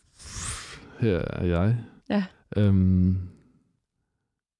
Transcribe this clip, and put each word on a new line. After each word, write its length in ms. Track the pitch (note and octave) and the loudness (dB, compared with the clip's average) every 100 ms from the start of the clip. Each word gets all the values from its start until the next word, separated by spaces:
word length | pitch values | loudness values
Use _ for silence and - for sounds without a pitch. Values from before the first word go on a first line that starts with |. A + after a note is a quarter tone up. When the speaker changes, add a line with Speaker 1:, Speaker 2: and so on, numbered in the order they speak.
| _ _ - - - - - - - - | _ _ -18 -14 -12 -12 -16 -20 -20 -4
Speaker 1:
"Her 180 | A2+ F2 | -2 0
er 280 | - G1+ F2 | -4 -4 0
jeg." 300 | E2+ G2+ A#2+ A2+ - - | 2 2 0 -4 -16 -4
Speaker 2:
Ja. 140 | G#3 F#3+ - _ - | -2 -4 -10 _ 0
Speaker 1:
Øhm, 600 | G#2 F#2+ F#2 F#2 F2+ F#2 F#2 - _ _ _ _ _ _ _ _ _ _ _ _ | 4 4 4 4 2 0 -6 -16 _ _ _ _ _ _ _ _ _ _ _ _